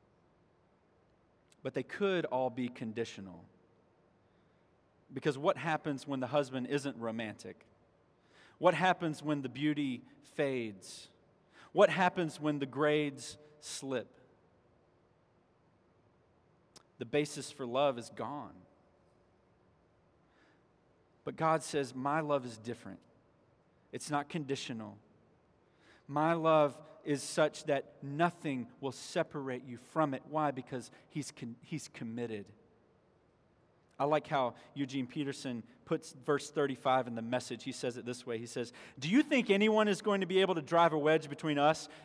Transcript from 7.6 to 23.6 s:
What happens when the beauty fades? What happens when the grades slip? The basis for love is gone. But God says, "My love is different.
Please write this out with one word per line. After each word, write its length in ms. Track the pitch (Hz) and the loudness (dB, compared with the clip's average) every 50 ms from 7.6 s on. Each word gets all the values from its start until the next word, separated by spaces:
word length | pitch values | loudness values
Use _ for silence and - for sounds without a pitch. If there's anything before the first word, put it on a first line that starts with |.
| _ _ _ _ _ _ _ _ _ _ _ _ _ _ _ - - - _ - | _ _ _ _ _ _ _ _ _ _ _ _ _ _ _ -20 -20 -20 _ 2
What 140 | 151 185 | 4 4
happens 500 | 170 147 180 185 175 - 170 160 147 - | 4 6 4 4 4 2 0 -4 -4 -4
when 200 | 143 151 151 143 | -2 -2 -2 -2
the 60 | 131 123 | -2 -6
beauty 520 | 113 135 147 151 147 147 143 131 123 117 - - - - - - - | -4 -2 0 0 0 0 -2 -2 -4 -6 -10 -16 -20 -20 -20 -8 -4
fades? 760 | - 147 139 135 123 117 110 98 92 - - - - - - _ _ _ _ _ _ _ _ _ - - - | -2 0 0 0 -2 -4 -6 -8 -12 -16 -16 -16 -16 -18 -20 _ _ _ _ _ _ _ _ _ -20 -18 0
What 180 | - 170 208 175 | 4 6 6 6
happens 500 | 151 175 180 - - 185 170 151 - - | 6 4 4 4 4 2 0 -2 -2 -2
when 180 | 147 151 147 143 | 0 0 0 0
the 80 | 139 | -2
grades 680 | 131 120 135 151 151 151 151 151 143 135 123 120 - - - - - - - | -4 0 2 4 4 4 4 2 0 -4 -6 -10 -12 -14 -16 -20 -20 -20 -16
slip? 480 | - - - - 143 135 135 117 101 - _ - - - _ _ _ _ _ _ _ _ _ _ _ _ _ _ _ _ _ _ _ _ _ _ _ _ _ _ _ _ _ _ _ _ _ _ _ _ _ _ _ _ _ _ _ _ _ _ _ _ - - - _ _ - | -14 -12 -10 -10 -6 -4 -4 -4 -4 -6 _ -20 -20 -20 _ _ _ _ _ _ _ _ _ _ _ _ _ _ _ _ _ _ _ _ _ _ _ _ _ _ _ _ _ _ _ _ _ _ _ _ _ _ _ _ _ _ _ _ _ _ _ _ -20 -20 -20 _ _ -12
The 60 | 123 | -6
basis 460 | 113 147 147 151 147 - 147 131 - | 0 0 0 0 0 -4 -8 -10 -10
for 160 | - - 131 | -10 -10 -6
love 320 | 120 120 135 147 143 127 120 | -2 0 2 2 2 2 -2
is 100 | 110 - | -8 -10
gone. 440 | - - 113 120 143 147 117 82 - 90 - - _ _ _ _ _ _ _ _ _ _ _ _ _ _ _ _ _ _ _ _ _ _ _ _ _ _ _ _ _ _ _ _ _ _ _ _ _ _ _ _ _ _ _ _ _ _ _ _ _ _ _ | -8 -8 -8 -6 -8 -10 -12 -14 -16 -20 -20 -20 _ _ _ _ _ _ _ _ _ _ _ _ _ _ _ _ _ _ _ _ _ _ _ _ _ _ _ _ _ _ _ _ _ _ _ _ _ _ _ _ _ _ _ _ _ _ _ _ _ _ _
But 120 | 131 127 | -10 -4
God 260 | - 160 160 160 156 | 0 2 4 4 2
says, 320 | 156 - - 143 139 120 123 | 0 -2 -2 -2 -2 -2 -4
"My 260 | 131 131 143 147 160 | -4 -2 0 0 0
love 260 | 156 147 143 139 123 | 2 2 0 0 0
is 100 | 123 110 | -4 -10
different. 440 | 107 107 120 113 - - 98 92 - - _ _ _ _ _ _ _ _ _ _ _ | -10 -10 -10 -10 -10 -12 -16 -16 -18 -20 _ _ _ _ _ _ _ _ _ _ _